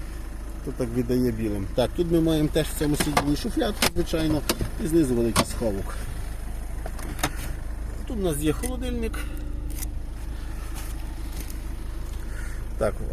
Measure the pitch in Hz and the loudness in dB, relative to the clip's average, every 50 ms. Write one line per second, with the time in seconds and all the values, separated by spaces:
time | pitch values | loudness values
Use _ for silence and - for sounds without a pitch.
0 | - - - - - - - - - - - - - 147 131 - 131 117 113 123 | -6 -6 -6 -6 -6 -6 -8 -8 -8 -8 -8 -6 -6 -4 -2 -2 -2 0 2 2
1 | 123 117 127 127 123 123 113 107 113 110 104 101 98 - - - 120 113 - - | 2 4 4 4 4 4 2 2 0 0 0 0 -2 0 2 2 2 4 4 2
2 | 175 165 170 165 160 160 160 156 151 147 - 165 151 - - - 156 147 151 143 | 2 4 4 6 6 6 6 4 4 4 4 4 2 2 2 0 2 2 4 4
3 | - 151 143 139 139 143 147 143 - 233 - - 190 220 202 - - - - - | 4 4 4 4 4 4 4 2 2 0 2 2 2 2 2 2 2 2 4 2
4 | 170 - - 160 156 156 156 147 - - - - - - - - - 165 156 170 | 2 2 4 4 4 4 4 4 2 0 0 0 0 -2 -2 -2 0 4 6 6
5 | 156 127 123 117 117 117 107 - 117 - - - 120 110 98 98 92 - - - | 6 6 6 4 4 4 4 4 2 2 2 0 0 0 0 0 -2 -4 -4 -4
6 | - - - - - - - - - - - - - - - - - - - - | -4 -4 -4 -4 -4 -4 -6 -6 -6 -6 -6 -6 -6 -6 -6 -6 -6 -6 -6 -6
7 | - - - - - - - - - - - - - - - - - - - - | -4 -4 -4 -2 -2 -2 -2 -2 -4 -4 -4 -4 -4 -6 -6 -6 -6 -6 -6 -6
8 | - - 254 214 190 175 151 143 151 156 143 - - 247 254 240 254 247 247 233 | -6 -4 -2 0 0 0 2 2 2 2 2 2 0 -2 -2 -2 -2 -2 -2 -2
9 | 226 220 - - - - - - - - - - - - - - - - - - | -2 -2 -4 -4 -4 -6 -6 -6 -6 -6 -4 -4 -4 -4 -4 -4 -6 -4 -6 -6
10 | - - - - - - - - - - - - - - - - - - - - | -6 -6 -8 -6 -6 -6 -6 -6 -6 -6 -6 -6 -6 -6 -6 -6 -6 -6 -6 -6
11 | - - - - - - - - - - - - - - - - - - - - | -6 -6 -6 -6 -6 -6 -6 -6 -6 -6 -6 -6 -6 -6 -6 -6 -6 -6 -6 -6
12 | - - - - - - - - - - - - - - - - 110 107 - - | -6 -6 -6 -6 -6 -6 -6 -6 -6 -6 -6 -6 -6 -4 -2 0 0 0 0 0
13 | 123 - | -2 -2